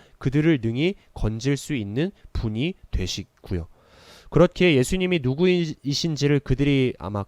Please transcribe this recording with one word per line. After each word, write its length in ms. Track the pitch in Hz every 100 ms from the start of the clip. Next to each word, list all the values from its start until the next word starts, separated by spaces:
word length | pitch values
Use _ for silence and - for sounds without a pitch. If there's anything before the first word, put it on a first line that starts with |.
| - _
그들을 420 | 135 135 156 147
능히 340 | 113 120 165 202 _
건질 440 | - 110 113 131 143
수 180 | - 143
있는 360 | 101 110 175 - -
분이 420 | - 113 107 156 - -
되시고요. 760 | - 90 - - _ - 90 80 - _ - - - -
그렇게 460 | 147 175 - 180 139
예수님이 440 | 127 185 185 175
누구이신지를 1160 | 127 135 180 180 165 - 135 139 165 147 143 147
그들이 520 | - 127 143 139 127 -
아마 240 | 85 101